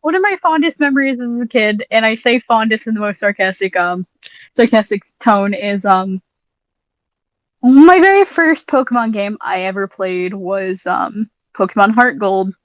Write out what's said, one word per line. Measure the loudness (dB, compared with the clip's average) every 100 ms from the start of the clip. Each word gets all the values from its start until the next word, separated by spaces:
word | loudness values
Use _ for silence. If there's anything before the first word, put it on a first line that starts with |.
one | -2
of | -2
my | -2 -2
fondest | -2 0 -2 -2
memories | -2 0 -2 -4
as | -6 -8
a | -4
kid, | -2 -2 -2 -2
and | 0
I | 0
say | -2 -2 -2
fondest | 0 -2 0 -4 -4
in |
the | -6
most | -4 -4
sarcastic, | -4 -2 -4 -2 -4 -2
um, | -4 -4 -10 _ -20 -20 -16
sarcastic | -2 2 2 0 -6 _ _
tone, | 0 2 0
is, | -4 -6 -4
um, | 0 0 0 -8 _ _ _ _ _ _ _ _ _ _ _ _ _ _
my | 4 8 8 8
very | 6 4
first | 2 2 0 0 -2
Pokemon | -2 0 -2 -2
game | -4 -6 -8
I | -6 -6
ever | -6 -6 -8
played | _ -6 -4 -6
was, | -8 -6 -6 -6 -6 -4
um, | -4 -4 -6 -10 _ _
Pokemon | -6 -4 0 0
Heart | 4 2 0
Gold. | -2 -2 -4 -8